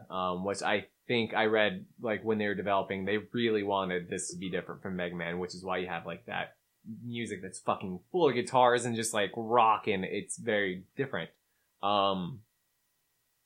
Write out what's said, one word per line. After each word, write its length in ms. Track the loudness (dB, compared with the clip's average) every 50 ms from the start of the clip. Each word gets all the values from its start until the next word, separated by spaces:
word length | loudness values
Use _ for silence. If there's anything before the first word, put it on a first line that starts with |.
| -10 -8
um, 360 | -4 -2 0 0 0 -2 -2
which 160 | -2 -2 0 0
I 240 | 0 0 0 -2 -6 _ _ _
think 280 | -2 0 0 0 0 0
I 120 | 2 2
read, 400 | 4 4 4 4 4 2 -4 -10 -14 _ -8
like, 220 | -4 -4 -4 -2 0
when 140 | 0 0
they 100 | 2 2
were 80 | 0 0
developing, 480 | -2 0 2 2 2 2 0 -4 -4 -2
they 140 | 0 -2 -2 -2 -4 -2
really 300 | 0 2 2 2 2 0
wanted 460 | 0 0 0 0 0 -2 -2 -2 -4
this 220 | -6 -6 -6 -8
to 60 | -8
be 120 | -8 -6 -4
different 320 | -4 -4 -6 -6 -12 -10
from 140 | -8 -6 -4
Mega 200 | -4 -4 -4 -4
Man, 240 | -4 -4 -4 -4 -4
which 140 | -6 -6 -8
is 120 | -8 -6
why 120 | -4 -2 -2
you 80 | -2
have, 180 | -4 -6 -6 -6
like, 200 | -8 -10 -10 -10
that 280 | -8 -6 -6 -6 -8 -10 _ _ _ _ _ -16 -14 -14 -12 -10
music 360 | -8 -6 -6 -4 -6 -6 -8
that's 180 | -10 -12 -12 -6
fucking 400 | -2 -2 -2 0 -2 -8 -8 -8 _ -4
full 200 | 2 4 4 4
of 60 | 4
guitars 500 | 2 -2 2 4 6 8 8 6 4 2
and 100 | 0 -2
just, 180 | -2 -2 0 2
like, 180 | 0 0 0 0
rock, 520 | -4 -2 4 6 6 8 8 6 4 2
and 180 | 0 0 0 0
it's 320 | -2 -4 -6 -6 -8 -10
very 480 | -6 -2 0 2 2 2 0 -2 -6 -10 _ -6
different. 340 | -6 -4 -4 -4 -6 -6 -8 _ _ _ _ _ _ _ _ _ -2 0
Um, 560 | 2 4 4 4 4 2 0 -2 -6 -8 -10 -16 _ _ _ _ _ _ _ _ _ _ _ _ _ _ _ _ _ _ _ _